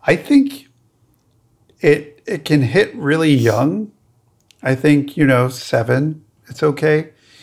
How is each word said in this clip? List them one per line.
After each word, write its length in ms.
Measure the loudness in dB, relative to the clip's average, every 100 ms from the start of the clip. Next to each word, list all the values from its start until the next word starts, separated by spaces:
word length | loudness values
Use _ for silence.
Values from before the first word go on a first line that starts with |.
| -2
I 100 | -2
think 520 | 2 2 2 -4 -20 _ _ _ _ _ _ _ _ _ _ _
it, 420 | 0 0 -2 _ -10
it 180 | -10 0
can 160 | 0
hit 320 | 2 0 0 -4
really 360 | -2 0 2
young. 580 | 2 2 0 -2 -2 -8 _ _ _ _ _ _ _
I 120 | -4
think, 400 | 0 2 2 0 0
you 100 | 2
know, 240 | 2 0
seven, 760 | -6 -4 -4 0 -2 -2 -6 _ _ _
it's 160 | -4
okay. 480 | -4 0 0 -2 -4 _ _ _